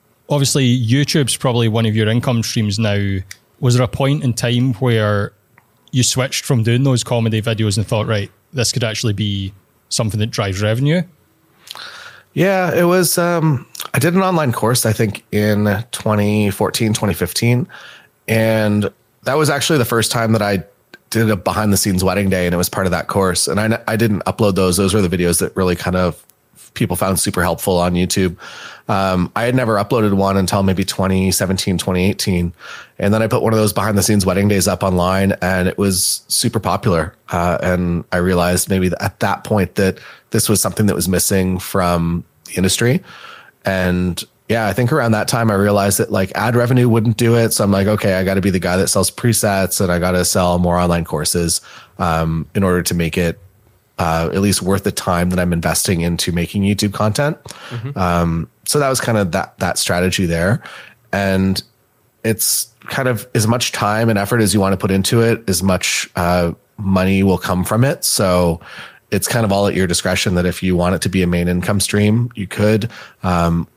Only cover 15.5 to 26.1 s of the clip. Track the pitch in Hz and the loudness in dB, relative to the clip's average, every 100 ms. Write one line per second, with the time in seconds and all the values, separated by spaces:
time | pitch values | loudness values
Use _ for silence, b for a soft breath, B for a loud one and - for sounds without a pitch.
15.5 | 104 104 101 - - 110 104 104 107 104 | 2 2 0 -4 -6 -2 0 2 2 0
16.5 | - 104 - 110 107 104 87 87 - 117 | 0 -2 0 -2 0 -2 -2 -4 0 2
17.5 | 123 170 B B B B _ - 113 110 | 2 -2 B B B B _ -2 0 2
18.5 | 110 107 104 101 - _ _ - 143 156 | 2 2 0 0 -6 _ _ -2 0 0
19.5 | 143 - 156 113 117 110 120 113 110 104 | 0 0 0 2 0 0 -2 0 2 2
20.5 | 98 - _ _ - _ 113 110 98 92 | -2 -4 _ _ -20 _ 0 0 0 -2
21.5 | 87 107 95 107 92 92 92 98 92 90 | 0 0 2 0 0 0 0 0 0 0
22.5 | 87 90 - 92 87 - 101 95 85 - | 0 -2 -2 -2 -2 -2 0 0 0 -2
23.5 | 101 107 113 - 110 113 101 - - 104 | -2 0 -2 -2 0 0 0 -2 0 0
24.5 | 95 95 87 98 107 92 90 87 85 95 | 2 2 2 2 2 0 0 0 0 -2
25.5 | - 92 87 90 90 90 | -2 -2 0 -2 0 0